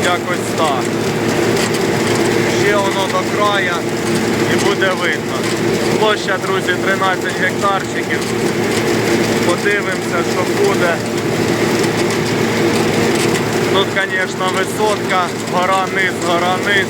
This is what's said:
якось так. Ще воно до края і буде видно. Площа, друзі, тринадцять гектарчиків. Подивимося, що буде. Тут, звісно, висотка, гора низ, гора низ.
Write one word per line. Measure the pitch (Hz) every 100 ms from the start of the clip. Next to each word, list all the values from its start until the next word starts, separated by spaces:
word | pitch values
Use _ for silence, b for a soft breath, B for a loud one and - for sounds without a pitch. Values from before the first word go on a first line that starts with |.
| 175
якось | 175 175 180 - -
так. | 160 131 117 113 - - 117 113 117 113 117 117 113 113 113 117 113 113 117 117
Ще | 113 -
воно | 196 190 190
до | 185 185 202
края | 208 202 185 170 - - - 113 - 113 -
і | 175 170
буде | 196 185 185
видно. | 175 151 - 135 120 - - - - -
Площа, | 214 202 - 190 185
друзі, | 190 180 180 180
тринадцять | 190 190 180 180 180
гектарчиків. | 185 185 202 196 185 - 160 151 - - - - - - - - - - - - -
Подивимося, | 202 202 208 190 185 - 175 170
що | 180 180 175 202
буде. | 185 175 165 - - - - - - - - - - - - - 110 113 113 113 117 113 113 113 113 - - - 180 180
Тут, | 190 196 202
звісно, | 190 190 185 - 185 185
висотка, | 185 - 214 196 180 190 175 - -
гора | 180 180 190 185 190
низ, | 190 170 165
гора | 170 180 185 -
низ. | 202 180